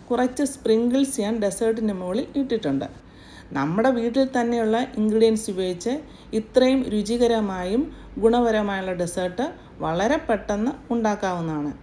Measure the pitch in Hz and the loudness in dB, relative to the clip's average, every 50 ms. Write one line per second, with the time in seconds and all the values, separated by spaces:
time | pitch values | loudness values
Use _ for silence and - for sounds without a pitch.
0 | - - 247 233 254 254 254 - 285 262 - - - 220 220 226 233 240 247 269 | -4 -2 0 0 0 0 0 -2 -2 -2 -4 -4 0 2 2 4 2 2 2 2
1 | 277 269 - - 202 208 233 226 208 196 190 - 233 226 226 233 220 214 196 180 | 0 0 0 -4 -2 -2 -2 0 -2 -2 -2 0 0 0 0 0 -2 -2 -2 -4
2 | 180 180 185 233 - - - 277 269 262 240 214 180 143 135 135 - - - - | -4 -4 -2 -4 -4 -4 -4 -4 -2 -2 -2 -2 0 -2 -2 -2 -4 -6 -12 -18
3 | - - - - - - - - - - - 139 135 151 165 202 233 262 262 240 | -20 -20 -20 -20 -20 -20 -20 -20 -16 -8 -4 -2 -2 0 2 2 4 4 2 2
4 | 226 240 233 269 269 262 - 247 233 233 240 233 226 214 220 233 262 - - - | -2 0 2 2 0 2 0 -2 0 0 0 0 2 2 2 0 0 -2 -2 0
5 | 214 214 214 226 226 226 220 214 - - 190 185 185 185 180 175 - 233 262 311 | 0 2 4 6 6 6 4 2 -2 -4 -4 -2 -2 -2 -4 -4 -4 -4 -4 -4
6 | - - - - - - - 220 220 - - 254 254 254 262 269 247 - 214 208 | -6 -12 -20 -20 -14 -6 -6 -6 -6 2 4 6 6 6 4 2 0 0 -2 -2
7 | 196 202 233 240 247 233 233 220 214 196 190 185 180 185 202 254 311 330 - - | 0 0 2 2 4 4 4 2 0 -2 -2 -4 -2 0 0 0 -2 -2 -8 -16
8 | - - - - 196 226 233 247 240 233 220 214 208 202 196 190 190 185 185 175 | -18 -14 -6 2 4 4 4 6 4 4 2 2 0 0 -2 -4 -4 -4 -2 -2
9 | 175 170 - 190 180 180 180 233 254 330 381 - - - - - 156 156 165 175 | -4 -4 -2 -4 -4 -4 -2 -4 -4 -4 -6 -12 -18 -20 -10 -6 -4 -2 0 0
10 | 202 233 294 320 320 - 226 196 - - 208 202 220 262 - - - - 233 233 | 2 2 0 0 0 0 -2 -2 0 -4 -2 0 -2 -2 -4 -6 -6 -4 -2 0
11 | 220 214 208 196 202 190 180 175 165 160 156 151 147 151 - - | 2 0 0 0 -2 -2 -2 -2 -4 -4 -4 -2 -4 -4 -6 -10